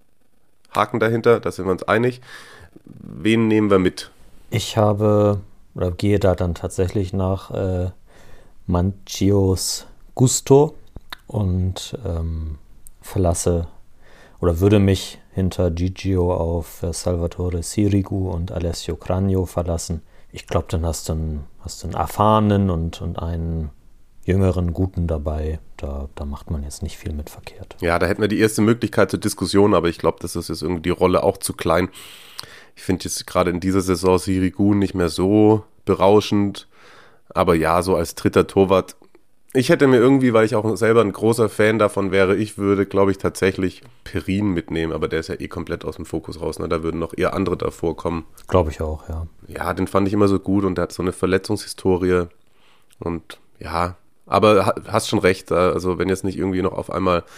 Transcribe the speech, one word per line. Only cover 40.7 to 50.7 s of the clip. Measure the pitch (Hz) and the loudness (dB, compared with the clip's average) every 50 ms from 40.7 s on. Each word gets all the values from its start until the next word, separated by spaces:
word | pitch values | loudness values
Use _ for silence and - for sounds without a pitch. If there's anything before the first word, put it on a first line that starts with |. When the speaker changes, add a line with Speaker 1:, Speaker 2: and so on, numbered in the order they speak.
| 110 | -2
Speaker 1:
selber | 90 110 110 113 117 110 | 0 2 2 4 4 4
ein | 101 92 | 2 0
großer | - 101 110 117 117 117 104 | 0 2 2 2 2 2 0
Fan | - - 107 107 110 110 | 2 2 2 2 4 4
davon | 107 101 - 101 98 98 | 2 2 2 0 -2 0
wäre, | 90 98 98 92 101 | 2 2 4 4 4
ich | 95 110 104 - - | 2 0 -4 -4 -4
würde, | 101 98 101 95 101 | 0 0 2 2 0
glaub | 95 - 98 98 98 | 0 2 0 2 2
ich, | 95 - | 0 -2
tatsächlich | - 90 - - - 95 95 - 95 92 - - - - - - - | -2 -6 -4 0 0 0 0 0 -4 -4 -4 -6 -20 -20 -20 -20 -16
Perin | - - 92 78 - 95 98 104 104 | -10 -8 -8 -4 -2 -2 0 0 0
mitnehmen, | 92 85 80 - 85 82 82 82 76 | -2 -2 -4 -4 -4 -4 -4 -2 -4
aber | 78 80 | -4 -4
der | 78 76 80 | -4 -4 -4
ist | 82 - | -6 -6
ja | 92 - | -8 -10
eh | - | -10
komplett | - - 90 82 - 82 85 - | -10 -10 -10 -8 -8 -8 -8 -8
aus | - 78 | -10 -10
dem | - 82 | -10 -10
Fokus | - - 82 - - 90 87 | -8 -8 -8 -8 -8 -12 -8
raus, | 82 80 78 - | -8 -8 -6 -6
ne? | 85 82 | -6 -4
Da | 85 82 80 | -4 -2 -2
würden | 82 80 82 | -4 -4 -4
noch | 82 80 - | -6 -6 -4
eher | - 90 85 - | -4 -4 -2 0
andere | 90 98 90 90 | -2 -2 -2 -2
davor | - 78 76 - - - 85 80 | -2 -4 -6 -6 -4 -4 -4 -4
kommen. | - - 85 85 82 80 - - - - - | -4 -4 -6 -6 -6 -8 -10 -18 -20 -8 0
Speaker 2:
Glaub | - 92 87 78 | 2 2 2 2
ich | 76 - | -2 -6
auch, | 82 78 76 78 - - | -6 -6 -8 -8 -10 -10
ja. | 82 80 85 80 - - - | -10 -10 -10 -10 -12 -18 -20
Speaker 1:
Ja, | - - - 76 82 - | -14 -10 -8 -6 -4 -2
den | 95 95 | -2 -2
fand | 90 - 98 98 98 | 0 0 0 0 2
ich | 101 | 2
immer | 104 101 | 2 2
so | 101 98 92 | 4 2 2
gut | - - 95 101 98 | 0 0 0 2 2
und | 95 | 0